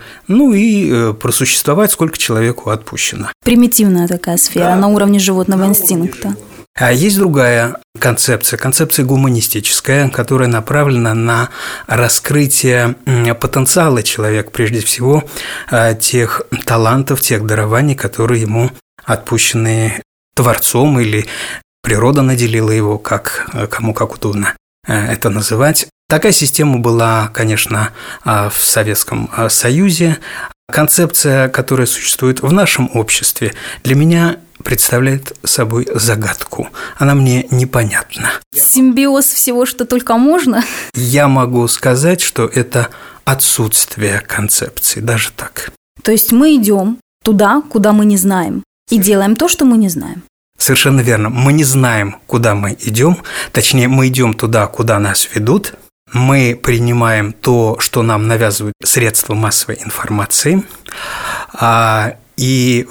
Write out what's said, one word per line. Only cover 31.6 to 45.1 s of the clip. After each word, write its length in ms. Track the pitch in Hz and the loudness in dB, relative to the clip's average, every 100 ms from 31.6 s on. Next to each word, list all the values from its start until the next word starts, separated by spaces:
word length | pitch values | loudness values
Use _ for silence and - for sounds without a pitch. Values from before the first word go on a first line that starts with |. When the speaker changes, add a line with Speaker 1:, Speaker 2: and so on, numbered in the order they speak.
| 135 127 120 | -2 0 0
Speaker 1:
существует 540 | - - - 131 131 | -2 -4 -2 0 0
в 100 | 131 | 0
нашем 380 | 185 170 - 123 117 | 2 2 0 -2 -2
обществе, 580 | 110 - - - 113 - - - | -2 -2 -2 -4 -6 -6 -14 -8
для 120 | 123 135 | 0 2
меня 420 | 156 170 170 339 - - | 4 4 2 -2 -12 -14
представляет 720 | - 131 - 123 135 135 - - | -4 -2 0 0 0 -2 -6 -10
собой 440 | - - 110 113 127 | -4 -2 -2 -2 -2
загадку. 760 | 113 110 110 104 - - - - - - - | -2 0 0 -4 -6 -10 -10 -10 -12 -14 -2
Она 160 | 139 | 2
мне 320 | 143 131 127 127 | 4 4 2 0
непонятна. 800 | 127 127 120 107 - - - - - - - | 0 0 0 -2 -4 -6 -6 -4 -6 -6 -4
Speaker 2:
Симбиоз 680 | - 262 262 247 277 277 269 | 0 4 4 4 2 2 0
всего, 400 | - - 240 254 | 0 0 0 0
что 200 | - 240 | -2 -2
только 320 | 247 247 233 | -2 0 2
можно? 460 | 269 349 269 220 - - - 120 | 4 4 2 0 -2 -8 -10 -4
Speaker 1:
Я 320 | 123 143 143 | 0 2 4
могу 400 | 135 123 123 120 | 4 2 2 0
сказать, 540 | - 135 123 160 180 | 0 0 2 2 0
что 260 | - - 113 | -2 -2 -2
это 420 | 131 120 123 117 - - - - | -2 -2 -2 -2 -8 -20 -8 -4
отсутствие 960 | 135 - - 110 - - - 101 101 | 0 0 0 0 -2 -2 -4 -2 -2
концепции, 800 | - - 104 - - - - 107 | -4 -4 -2 -2 -4 -6 -6 -4
даже 280 | 113 | -2